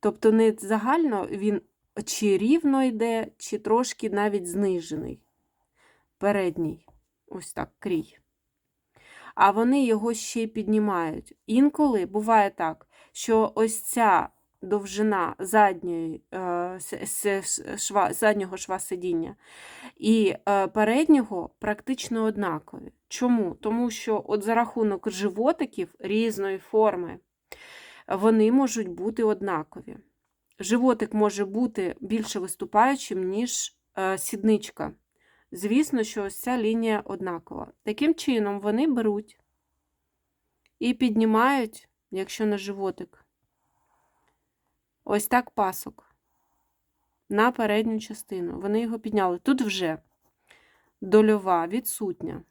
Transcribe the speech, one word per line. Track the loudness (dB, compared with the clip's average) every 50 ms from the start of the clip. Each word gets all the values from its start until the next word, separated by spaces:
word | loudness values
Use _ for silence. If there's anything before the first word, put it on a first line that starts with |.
Тобто | 0 -2 -2 2 4 4 6
не | 6 6 4 2
загально | 0 -4 -2 -2 -2 0 0 2 2 2 0 0 -2 -4
він | -6 -6 -2 0 0 0 0 _ _ _ _ _ _ _ -12 -8
чи | -8 -6 0 2 2 2 4
рівно | 4 4 2 4 4 2 2 4 2
йде, | 2 0 0 -2 0 0 -2 -4 -6 _ _
чи | -12 -8 -8 -6
трошки | 0 2 2 2 2 0 -4 _ -6 -2
навіть | 0 0 0 0 0 -2 -4
знижений. | -4 -2 0 0 0 0 -2 -4 -6 -8 -8 -8 -8 -12 -14 _ _ _ _ _ _ _ _ _ _ _ _ _ _ _ _ _ _ _ _
Передній, | 0 0 0 2 0 -2 -2 -2 -4 -4 -4 -8 _ _ _ _ _ _ _ _ _
ось | _ -16 -16 -14 -12 -10
так, | -10 -10 -10 _ _
крій. | -6 -4 -4 -4 -4 -8 _ _ _ _ _ _ _ _ _ _ _ _ _ _ _ _ _ _ _ _ -20 -20 -20 -16 0
А | 4 4 4
вони | 4 4 2 2 4 4 4
його | 2 2 2 0 -2 -4
ще | -4 -6 -8 -6 -6 -6
й |
піднімають. | -4 -4 -6 -2 0 2 2 2 2 0 -2 -2 -4 -6 -8 -14 -16 -20 _ _
Інколи | 0 4 4 4 4 4 4 2 4 4 2 0
буває | 0 -2 -4 0 4 4 4 4 4
так, | 0 -4 -4 -4 -4 _ _ _ _ _ _ _ _
що | -10 -2 2 4 4 4 2 2
ось | 0 0 0 0 -4 -6
ця | -4 0 2 4 4 4 4 2 -2 _ _ _ _ _ _ -6
довжина | -4 -4 -2 -2 -4 -4 0 0 2 2 0 -2 -2 -4 _
задньої, | -8 0 4 6 6 6 4 0 -6 -6 -4 -4 -4 -6 -8 -10 _ _ -10
е, | -8 -4 -4 -4 -4 -4 -6 -8 -10
с-, | -12 -12 -10 -10 -8
с-, | -8 -6 -2 0 0 0 0 -2
с-, | -4 -6 -6 -6 -8 -8 -6
шва, | -6 -2 0 0 0 0 0
заднього | 2 2 2 2 2 -2 -6 -8
шва | -12 -8 -6 -6 -6
сидіння | -6 -8 -8 -6 -4 -2 -2 -2 -4 -6 -10 _ _ -20 -20 -20 -20 -20 -20 -20 -20 -20 _
і, | _ 2 4 4 6 4 2 2 -2 _ 0
е, | 2 2 2
переднього | 0 2 2 2 4 4 2 6 6 6 6 6 0 -4 -8 -8 -8 _ _
практично | -4 -4 -4 -4 -4 -6 -6 -6 -4 -6 -4 0 0
однакові. | -2 0 -2 -2 -2 -4 -6 -8 -12 -18 -18 -18 -18 _ _ _ _
Чому? | -6 -2 2 2 4 2 2 0 -4
Тому | -4 -4 -2 0 0 0 -2
що | -4 -6 -2 -2 -2 -2 0
от | -2 -4 -2 0
за | 2 2
рахунок | 2 2 0 0 0 0 0 0 0 -4 -6
животиків | -4 -2 -2 -2 -2 0 0 0 2 0 -4 -6 -4 -8 -8 -8 _ _
різної | -6 -2 0 2 2 0 -2 -2 -4 -4 -4 -6
форми | -10 -2 2 4 4 4 2 0 -6 -8 -10 -16 _ _ _ _ _ _ -20 -20 -20 -20 -20 -20 -20 -20 -20 -20 -8 -6
вони | -4 2 4 4 6 6 6 6 6
можуть | 4 4 2 0 -4 -6 -6
бути | -6 -6 -6 -4 -2 0 0
однакові. | 0 0 0 -2 -4 -4 -4 -6 _ -14 -18 -18 -16 -18 -20 _ _ _ _ _ _ _ _ _ _ _ _
Животик | -2 0 0 2 4 2 2 2 -2 -4 0
може | 2 2 2 2 -2 -6
бути | -4 -2 -2 -2 -2 -2 -4 -4 -4 -6 -8
більше | -6 -4 -4 -4 -4 -4 -6 -8
виступаючим, | -6 -8 -8 _ -10 0 2 4 4 4 2 -2 -4 -6 -4 -4 -4 -2
ніж, | -2 -4 -4 -4 -4 -6 -8 -8 _ _ _ _ _ -6
е, | -4 -4 -4 -4
сідничка. | -6 -8 -8 0 2 4 4 4 0 -6 -12 -10 -10 -10 -10 _ _ _ _ _ _ _ _ _ _ _ -14
Звісно, | -8 -4 0 2 2 2 2 0 -2 -2
що | -2 -4 -6 -6
ось | -6 -8 -8
ця | -6 -4 -2 0
лінія | 0 0 0 0 0 0 0 -2 -4
однакова. | -6 -10 -8 -6 -8 -8 -8 -10 -12 -12 -12 -12 -14 -18 _ _
Таким | -8 -4 0 2 2 2
чином | 0 0 0 0 2 2 0 -2 -2
вони | -2 0 0 2 2
беруть | 2 2 2 2 0 0 -2 -6 _ -20 _ _ _ _ _ _ _ _ _ _ _ _ _ _ _ _ _ _ _ _ _ _ _ _ _ _ _ _ _
і | -2 -2 0
піднімають, | 2 0 0 2 2 2 4 4 4 4 4 2 2 -2 -4 -6 -14 _ _ _ _ _ _
якщо | -8 -8 -8 -8 -6 -4 -2
на | -2 -2 -2
животик, | -4 -8 -8 -6 -6 -6 -6 -8 -14 -18 _ _ _ _ _ _ _ _ _ _ _ _ _ _ _ _ _ _ _ _ _ _ _ _ _ _ _ _ _ _ _ _ _ _ _ _ _ _ _
ось | -2 -2 -2 0
так | 2 2 2 0 0
пасок | _ -2 -2 -2 -2 -6 -12 -14 -16 -18 _ _ _ _ _ _ _ _ _ _ _ _ _ _ _ _ _ _ _ _ _ _ _ _ _ _
на | 0 2 2 2 2
передню | 0 0 2 2 2 0 0 -2 -4
частину. | -6 -8 -16 -16 -14 _ -8 -8 -6 -6 -8 -6
Вони | -4 -2 0 0
його | 0 -2 -6 -6
підняли. | -6 -2 0 0 0 0 -2 -2
Тут | _ 0 0 2 0
вже | -2 -2 -2 -2 -4 -4 -6 _ _ _ _ _ _ _ _ _ _ _ _ _ _ _ _ _ _ _ _
дольова | -4 4 6 6 8 6 4 2 2 2 2 2 2
відсутня. | 0 -4 -6 -6 -6 -8 -6 -6 -6 -6 _ -8 -10 -10 -10 -14 _